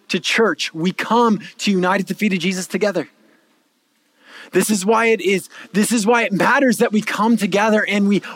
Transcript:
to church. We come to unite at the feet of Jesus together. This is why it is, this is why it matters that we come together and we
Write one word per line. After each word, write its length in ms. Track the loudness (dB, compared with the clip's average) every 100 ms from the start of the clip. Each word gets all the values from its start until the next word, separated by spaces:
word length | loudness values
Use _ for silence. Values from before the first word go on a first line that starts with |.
| -4
to 120 | -6
church. 540 | -2 0 0 0 -6
We 200 | -4 -4
come 480 | -4 0 2 4 2 -2 -6
to 140 | -2
unite 280 | 0 2 0
at 60 | -2
the 60 |
feet 180 | -4 -2
of 80 | 0
Jesus 280 | -2 -4 -4
together. 420 | -2 -2 -2 -6 _ _ _ _ _ _ _ _ _ _ _ -20 -20 -4
This 180 | -2 0
is 160 | 0 2
why 220 | 2 2
it 140 | 2
is, 280 | 0 -2 -4 -16 -6
this 180 | -2 0
is 140 | 0 2
why 180 | 2
it 80 | 2
matters 460 | 0 2 2 2 2
that 140 | 0
we 100 | 0
come 360 | -2 -2 0 2
together 480 | 0 0 2 2 0
and 200 | 0 2
we 140 | 0 -2